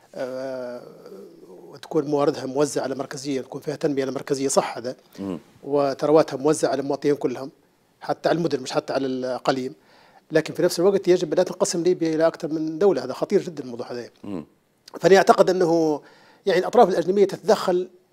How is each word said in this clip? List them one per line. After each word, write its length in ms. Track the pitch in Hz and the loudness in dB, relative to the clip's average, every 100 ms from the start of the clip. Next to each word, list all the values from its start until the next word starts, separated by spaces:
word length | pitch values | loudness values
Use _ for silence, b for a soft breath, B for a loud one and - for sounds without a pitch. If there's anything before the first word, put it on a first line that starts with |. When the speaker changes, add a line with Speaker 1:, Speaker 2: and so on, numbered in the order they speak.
| b | b
Speaker 1:
آه، 680 | - 131 131 135 127 123 123 - - - 190 - - - | -10 -8 -8 -8 -8 -10 -12 -16 -20 -20 -20 -20 -20 -20
وتكون 560 | - - 139 - 160 | -20 -20 -18 -4 -2
مواردها 420 | 143 143 147 123 131 | 0 2 2 0 -2
موزعة 400 | 131 147 147 135 | 0 0 -2 -4
لا 80 | |
مركزية، 460 | 135 135 139 143 131 | -6 -8 -10 -6 -6
تكون 200 | 120 143 | -6 -12
فيها 160 | 156 143 | -10 -4
تنمية 280 | 160 135 | -2 -2
لا 60 | 135 | -4
مركزية، 380 | 127 - 135 135 | -4 -4 -2 0
صح 300 | 185 - 123 | 0 -2 -4
هذا، 180 | 120 - _ - | -10 -12 _ -10
Speaker 2:
مم. 200 | 98 82 - _ | -8 -8 -12 _
Speaker 1:
وثرواتها 720 | 139 143 139 131 147 156 - 135 | -4 0 0 -2 4 4 4 0
موزعة 340 | 147 156 147 | 0 0 0
على 100 | 135 | -2
المواطنين 340 | 139 139 147 | -4 -2 0
كلهم، 360 | 143 147 123 135 - _ _ _ _ | 0 -2 -6 -12 -16 _ _ _ _
حتى 280 | - - 147 | -8 -2 0
على 100 | 160 | 0
المدن 220 | 165 139 | 0 -2
مش 120 | 127 | -4
حتى 200 | 156 - | -6 -2
على 140 | 131 135 | -2 -2
الأقاليم. 680 | 131 127 123 - 131 131 - b b b b - | -4 -4 -4 -2 -2 -4 -10 b b b b -2
لكن 220 | 156 156 | -2 0
في 80 | 160 | 0
نفس 180 | 170 175 | 0 2
الوقت 280 | 170 196 175 | 2 2 2
يجب 240 | 180 175 | 2 2
أن 40 | 156 | 0
لا 40 | |
تنقسم 400 | 180 - 190 175 | 0 0 -2 0
ليبيا 320 | 170 165 160 | 0 0 0
إلى 120 | 156 165 | 2 0
أكثر 220 | - 156 | 0 -6
من 260 | 156 160 160 | -4 -4 0
دولة، 260 | 202 135 | 2 2
هذا 80 | 127 | -2
خطير 300 | 127 156 190 | -6 0 0
جدا 220 | 151 147 | 0 -10
الموضوع 280 | 127 120 123 | -10 -10 -10
هذا. 180 | 120 117 _ | -12 -14 _
Speaker 2:
مم. 200 | 104 90 73 _ _ _ _ - | -10 -10 -10 _ _ _ _ 0
Speaker 1:
فأنا 160 | 170 190 | 6 8
أعتقد 340 | - - 180 | 8 6 4
أنه 500 | 185 165 165 160 147 - b b b 196 | 2 2 2 2 0 -6 b b b -2
يعني 140 | 180 | 0
الأطراف 280 | - 233 185 | 2 4 4
الأجنبية 360 | 175 170 202 | 4 2 2
تتدخل 640 | 185 160 175 202 - 180 190 _ _ | 2 2 0 2 2 0 -2 _ _